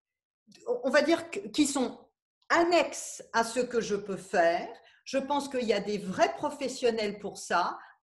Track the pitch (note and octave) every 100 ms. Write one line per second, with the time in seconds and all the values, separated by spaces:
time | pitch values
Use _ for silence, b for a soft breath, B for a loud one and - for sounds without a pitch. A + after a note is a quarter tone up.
0 | _ _ _ _ _ - - B3 C4 C#4+
1 | C#4+ E4 - G3+ G#3 - C#4+ C#4+ A#3 -
2 | - _ _ _ - D4+ F4 F4 - -
3 | - - - A3+ A3+ B3+ A#3 A#3+ G3+ G3+
4 | G3+ F#3 - G3 E3+ F3 - - b b
5 | - C4+ C4+ C#4+ C#4 B3+ A3 G3+ G3+ G#3
6 | F3+ F3+ F4 - D4 D4 C4+ - A#3+ A3
7 | G#3 G3+ G3 - - F3+ G3 E4+ B B